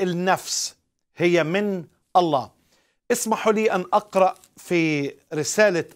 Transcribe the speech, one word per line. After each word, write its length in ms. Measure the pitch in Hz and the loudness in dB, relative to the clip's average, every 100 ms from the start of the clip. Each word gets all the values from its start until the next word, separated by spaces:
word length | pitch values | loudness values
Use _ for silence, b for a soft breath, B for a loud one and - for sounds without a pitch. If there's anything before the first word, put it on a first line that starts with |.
النفس 760 | 185 170 185 170 - - - - _ _ _ - | -4 -2 0 0 -2 -8 -8 -12 _ _ _ -2
هي 280 | 175 170 | 2 2
من 400 | 151 190 208 190 151 _ _ 185 | 2 -2 -2 -4 -8 _ _ 0
الله. 340 | 170 143 113 _ _ _ _ _ _ | 2 0 -4 _ _ _ _ _ _
اسمحوا 400 | 240 220 214 220 | -4 -2 -2 0
لي 200 | 214 220 | 2 0
أن 120 | 185 185 | 0 0
أقرأ 420 | 208 - 190 185 - _ - | -2 -2 0 0 0 _ -20
في 580 | - 175 160 147 139 - _ | -4 0 0 -2 -4 -8 _
رسالة 500 | 156 139 - 208 170 - | -6 -4 2 2 2 -4